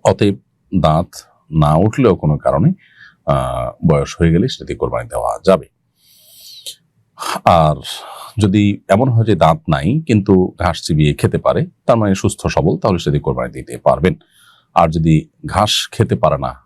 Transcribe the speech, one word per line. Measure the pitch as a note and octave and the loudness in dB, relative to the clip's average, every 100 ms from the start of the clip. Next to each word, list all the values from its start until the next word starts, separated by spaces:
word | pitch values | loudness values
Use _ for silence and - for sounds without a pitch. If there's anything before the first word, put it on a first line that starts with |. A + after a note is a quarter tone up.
অতএব | A2+ F#2+ G#2 G2 _ _ _ F#2 | 0 2 0 -2 _ _ _ -2
দাঁত | D#2 D#2 F2+ - _ _ _ | 0 0 -2 -12 _ _ _
না | D#2 D2 D#2 | 0 2 4
উঠলেও | G#2+ B2+ A#2+ F2+ | 2 2 2 2
কোনো | D#2 D2 | -2 -2
কারণে, | - C#2 C3+ F#3+ _ _ - _ - | -2 0 0 -2 _ _ -20 _ -4
আহ, | C#2 B1+ B1 A#1+ - F2 | -2 -2 -6 -8 -4 0
বয়স | D2 C#2 - | 0 -2 -2
হয়ে | E2+ | 0
গেলে | E2 B2 | 2 0
সেটা | - D2 | -6 -12
দিয়ে | C2+ | -6
কোরবানি | B1+ A#1 A#1 | -6 -6 -8
দেওয়া | - A#1 A1+ - | -6 -6 -2 2
যাবে। | F#2+ - _ _ _ _ _ _ - - - - - _ _ _ - - - - | 2 0 _ _ _ _ _ _ -20 -20 -20 -20 -20 _ _ _ -14 -10 -2 2
আর | F2 D#2 C#2 - - - - - - | 4 2 -2 -8 -16 -16 -20 -12 -2
যদি | G#2 G2+ G#2 G2+ - | 2 4 2 -2 0
এমন | G2 C3+ | 2 2
হয় | A2+ G#2+ | 2 2
যে | F2+ | 2
দাঁত | E2 D#2+ - | 2 2 -2
নাই | D2 D#2 D3+ D#3+ | -2 0 -2 0
কিন্তু | A2 F#2+ F#2 F#2 - | 0 4 2 2 -2
ঘাস | F2 E2 | -4 -4
চিবিয়ে | - D#2 D2 | -4 0 0
খেতে | D2 - D#2+ | 0 -2 0
পারে, | B2+ - F3+ _ - | -2 -2 -4 _ 0
তার | A#2 | 0
মানে | G#2 F#2+ | 2 0
সুস্থ | G2+ - F2 | -2 -2 -4
সবল, | E2 E2 D3+ | 0 0 0
তাহলে | A2+ F2 | -2 -2
সেটা | D#2 | -2
দিয়ে | C#2+ | -2
কোরবানি | C#2 B1+ A#1+ | -2 -6 -8
দিতে | C2 A#1+ B1 | -12 -14 -2
পারবেন। | - C2+ F2 E2 _ _ _ _ _ | 0 2 0 -2 _ _ _ _ _
আর | - E2+ | 0 2
যদি | - D#3+ D#2 - _ D2 | 2 2 2 0 _ -6
ঘাস | D#2+ G#2 - - | -2 -2 -2 -6
খেতে | - G2+ G#2 | -4 -2 0
পারে | D#2 D2 | 0 -2
না | B1+ B1+ | -6 -10